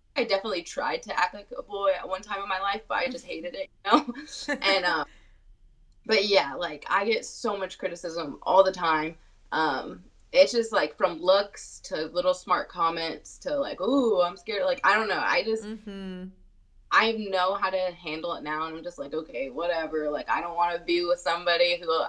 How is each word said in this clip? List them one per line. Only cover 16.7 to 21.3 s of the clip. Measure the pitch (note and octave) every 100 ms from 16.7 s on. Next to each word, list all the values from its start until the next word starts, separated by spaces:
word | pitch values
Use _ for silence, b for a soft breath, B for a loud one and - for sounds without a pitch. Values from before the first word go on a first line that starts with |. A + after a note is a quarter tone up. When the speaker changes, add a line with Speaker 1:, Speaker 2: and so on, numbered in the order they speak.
| - -
Speaker 1:
I | F#3 A3+
know | A3 G3+ F#3+ F#3 G3
how | F#3+
to | F#3+ F#3
handle | E3+ E3+ D#3 E3+
it | E3
now, | D3+ D#3 D#3+
and | D#3+
I'm |
just | E3 -
like, | C#3
"Okay, | D#3 D#3 - C3+
whatever." | B2+ F3 E3 D#3 D#3 D3+
Like, | C#3+ B2
I | A#2
don't | E3+ E3+
wanna | F3 E3+
be | E3 F3 F3
with | F3
somebody | F3